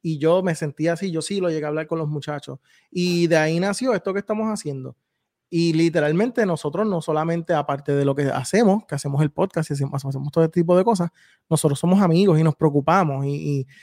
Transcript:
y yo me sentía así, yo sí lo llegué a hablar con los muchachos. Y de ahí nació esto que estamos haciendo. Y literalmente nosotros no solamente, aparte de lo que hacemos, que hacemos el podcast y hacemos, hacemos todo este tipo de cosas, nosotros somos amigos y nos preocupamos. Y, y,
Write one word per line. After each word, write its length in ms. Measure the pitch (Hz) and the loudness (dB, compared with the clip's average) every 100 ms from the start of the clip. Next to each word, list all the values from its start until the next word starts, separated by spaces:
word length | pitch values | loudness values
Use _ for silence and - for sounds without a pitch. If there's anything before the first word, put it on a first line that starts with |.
y 160 | 170 156 | -6 0
yo 240 | 156 180 | 2 2
me 120 | 185 | 2
sentía 380 | 160 151 - 160 | -2 -4 -4 -4
así, 160 | 170 196 | -2 -4
yo 120 | 160 | -6
sí 180 | 156 202 | -6 -4
lo 100 | 180 | -2
llegué 140 | 156 | -4
a 40 | 151 | -4
hablar 180 | 151 160 | -6 -4
con 120 | 165 | -6
los 100 | 151 | -4
muchachos. 500 | 151 139 147 - 135 _ _ _ | -6 -6 -10 -10 -16 _ _ _
Y 360 | 185 180 175 170 | -4 0 2 2
de 100 | 160 | 2
ahí 240 | 156 165 | 2 0
nació 340 | 190 196 262 | -2 -2 -2
esto 180 | 208 - | -2 -2
que 80 | 190 | -6
estamos 280 | - 214 220 | -4 -4 -4
haciendo. 440 | 208 151 139 127 - _ _ _ _ _ | -6 -8 -8 -10 -16 _ _ _ _ _
Y 240 | 170 170 | 0 2
literalmente 720 | 160 165 160 147 165 233 247 | 2 2 2 0 2 0 0
nosotros 440 | 208 165 151 165 220 | 0 0 -4 -2 -2
no 120 | 175 | -2
solamente, 540 | 156 156 160 170 165 | -2 -2 0 -4 0
aparte 380 | 160 143 139 147 | -2 0 -4 -2
de 100 | 143 | 0
lo 120 | 139 139 | 2 0
que 60 | |
hacemos, 600 | 139 135 127 196 233 202 | 0 -2 -2 2 4 2
que 120 | - 143 | 0 -6
hacemos 260 | 143 139 | -4 0
el 80 | 151 | 0
podcast 400 | - 190 - 156 | 0 -2 -2 -4
y 40 | |
hacemos, 300 | 143 135 143 | -4 -4 -4
hacemos 280 | 139 135 143 | -6 -6 -4
todo 100 | 165 | 0
este 180 | 160 175 | 2 2
tipo 160 | 165 180 | 4 4
de 60 | |
cosas, 280 | 190 202 170 - _ _ _ | 4 0 -2 -6 _ _ _
nosotros 300 | 160 156 139 | -2 0 -2
somos 240 | 175 190 | 2 4
amigos 360 | 190 165 196 156 | 4 4 4 4
y 40 | |
nos 140 | 160 143 | 4 2
preocupamos. 680 | 160 147 143 180 165 135 | 2 2 2 2 2 0
Y, 360 | 139 143 151 143 | -4 -4 -4 -4
y, 60 | 131 - | -6 -12